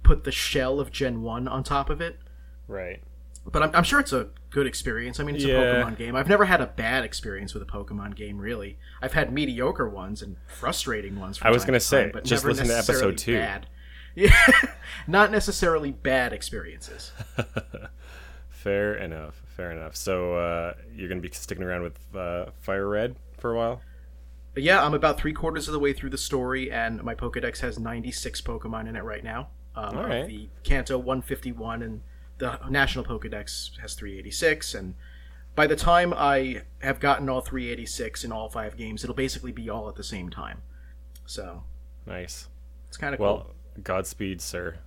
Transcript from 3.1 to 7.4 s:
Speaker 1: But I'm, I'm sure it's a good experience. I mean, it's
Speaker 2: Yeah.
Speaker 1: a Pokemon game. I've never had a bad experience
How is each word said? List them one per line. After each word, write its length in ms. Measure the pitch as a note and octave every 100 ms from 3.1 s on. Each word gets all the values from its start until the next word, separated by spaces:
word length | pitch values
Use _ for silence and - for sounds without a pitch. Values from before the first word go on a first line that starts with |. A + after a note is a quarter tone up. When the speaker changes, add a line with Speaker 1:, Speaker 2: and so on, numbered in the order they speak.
| - - - -
Speaker 1:
But 160 | D3+
I'm, 140 | D3+ E3
I'm 80 |
sure 160 | - C#4+
it's 120 | C#4
a 160 | C3 A2 - -
good 160 | C#3+ C3
experience. 540 | - C3 A2+ A#2+ A#2+
I 40 |
mean, 120 | D3 C#3+
it's 80 | C#3
Speaker 2:
Yeah. 140 | B2+
Speaker 1:
a 260 | B2 B2 A#2
Pokemon 120 | A2+
game. 160 | A#2 B2+
I've 120 | C3+
never 180 | G3+ G3
had 160 | F3
a 40 | B2+
bad 380 | - A2+ C3
experience 500 | A2+ - A2+ G2